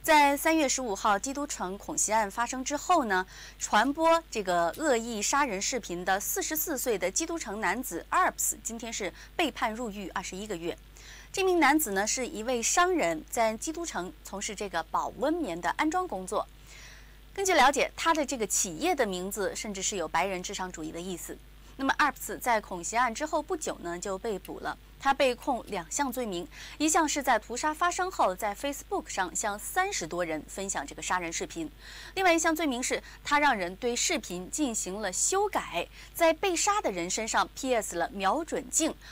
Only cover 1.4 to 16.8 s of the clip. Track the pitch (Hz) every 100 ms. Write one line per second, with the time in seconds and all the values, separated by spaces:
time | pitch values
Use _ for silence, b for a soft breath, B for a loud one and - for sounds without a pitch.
1.4 | 294 - 185 196 - - - 220 208 196
2.4 | 240 254 254 285 - 359 247 185 185 B
3.4 | B B - 214 240 294 320 330 330 226
4.4 | 185 175 170 - 311 233 233 226 208 277
5.4 | 285 190 202 254 - 175 180 190 - -
6.4 | 370 311 - 269 262 202 180 - 330 339
7.4 | 240 208 196 208 - 165 - 349 359 -
8.4 | - - - 226 226 226 190 165 B -
9.4 | 247 233 240 220 240 202 190 - 185 185
10.4 | 214 175 170 - - B B B B -
11.4 | 381 349 277 311 302 190 214 - 247 202
12.4 | 220 247 226 - 359 359 175 160 - -
13.4 | 226 220 - 214 339 196 175 - - 202
14.4 | 202 202 208 175 160 180 143 - 254 339
15.4 | 262 170 170 - 311 359 370 196 185 202
16.4 | - - B B